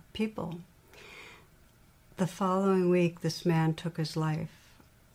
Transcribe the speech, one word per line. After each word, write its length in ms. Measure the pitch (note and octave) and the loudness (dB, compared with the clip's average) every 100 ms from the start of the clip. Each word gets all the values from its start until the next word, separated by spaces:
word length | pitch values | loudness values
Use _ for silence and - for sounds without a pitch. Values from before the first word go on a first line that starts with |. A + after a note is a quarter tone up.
| - | -8
people. 460 | - A3 - E3+ E3+ F3 _ - - - - - - - _ _ _ - _ - - | -6 -6 -4 -8 -10 -14 _ -20 -20 -20 -20 -20 -20 -20 _ _ _ -20 _ -12 -4
The 80 | F3+ | -4
following 640 | - F#3 F#3+ G3 F#3+ F3+ | -2 0 2 4 4 4
week, 300 | F3+ E3+ E3+ | 4 4 0
this 260 | E3 - F3 | -6 -2 0
man 280 | D#3+ D#3+ | 2 2
took 220 | D#3 E3+ - | 0 -4 -6
his 200 | D#3 D#3+ | -4 -2
life 340 | D#3 D#3 D#3+ - - - - _ _ | -2 -2 -6 -12 -20 -20 -20 _ _